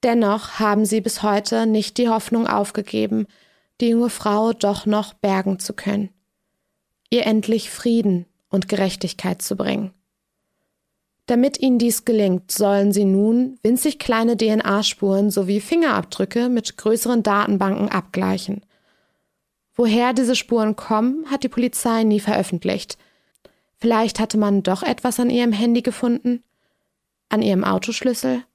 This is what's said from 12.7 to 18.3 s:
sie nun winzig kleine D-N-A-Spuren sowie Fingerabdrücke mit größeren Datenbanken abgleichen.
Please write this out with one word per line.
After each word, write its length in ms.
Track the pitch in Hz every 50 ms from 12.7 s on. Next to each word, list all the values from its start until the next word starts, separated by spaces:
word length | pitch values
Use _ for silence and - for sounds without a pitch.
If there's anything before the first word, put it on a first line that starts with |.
| 202 202 196 208 202
sie 140 | 196 208
nun 520 | 196 190 196 202 214 226 240 254 254 262 - _
winzig 360 | 214 240 240 - 311 285 -
kleine 380 | - - 240 226 226 233 240
D-N-A-Spuren 920 | - 226 220 214 214 - - 196 202 214 - - _ - 196 190 196 202 208
sowie 300 | 196 208 196 180 202 208
Fingerabdrücke 920 | 202 - - 339 330 302 226 202 165 - - - 196 196 - 240 240 247
mit 260 | 247 233 220 - -
größeren 460 | - - 214 220 226 - - 247 233 220
Datenbanken 680 | 214 202 202 208 202 202 190 196 196 196 196 196 208
abgleichen. 720 | - 196 175 - - 185 190 185